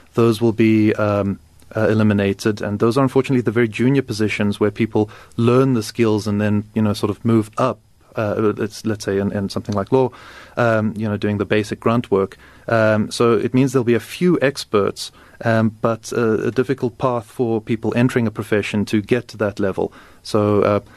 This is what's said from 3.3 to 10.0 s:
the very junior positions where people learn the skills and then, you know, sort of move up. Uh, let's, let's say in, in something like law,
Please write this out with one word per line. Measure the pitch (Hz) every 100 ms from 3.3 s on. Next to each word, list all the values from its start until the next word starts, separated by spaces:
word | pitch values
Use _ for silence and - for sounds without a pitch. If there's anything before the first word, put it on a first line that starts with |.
| 127
the | 117
very | 113 120
junior | 104 123 139
positions | 131 104 107 - 104 101
where | 104
people | 101 110 107 104 - - -
learn | 117 123 135
the | 120
skills | 104 - 113 107 104
and | 101
then, | 107 104 104 117
you |
know, | 107
sort | 101 104
of | 98 117
move | 113 107 -
up. | 123 104 _ _ _ -
Uh, | 104 101 110 107
let's, | 104 - 110
let's | 104
say | - 98
in, | 101
in | 104 98
something | - - 104
like | 98
law, | 131